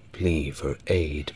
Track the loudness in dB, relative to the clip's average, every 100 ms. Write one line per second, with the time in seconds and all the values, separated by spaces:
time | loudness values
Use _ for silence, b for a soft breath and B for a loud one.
0 | -12 0 2 2 0 -4 -6 -4 0 2
1 | 2 -4 -6